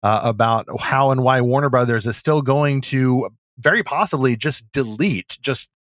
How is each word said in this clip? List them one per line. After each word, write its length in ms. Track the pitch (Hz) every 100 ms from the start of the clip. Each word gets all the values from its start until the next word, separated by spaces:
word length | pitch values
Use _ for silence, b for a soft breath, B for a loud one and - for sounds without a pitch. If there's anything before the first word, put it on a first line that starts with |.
uh, 180 | 104 107
about 440 | 120 107 113 113 - -
how 300 | - 135 135
and 120 | 131
why 180 | 127 131
Warner 300 | 123 131 143
Brothers 360 | 123 120 117 107
is 100 | 113
still 260 | - 151
going 380 | 135 139 147 139
to 480 | - 131 131 127 98 - _ -
very 240 | 147 220
possibly 540 | - 143 208 143 131 113
just 340 | 151 - 110
delete, 680 | 139 117 107 190 101 - -
just 280 | - 127 - _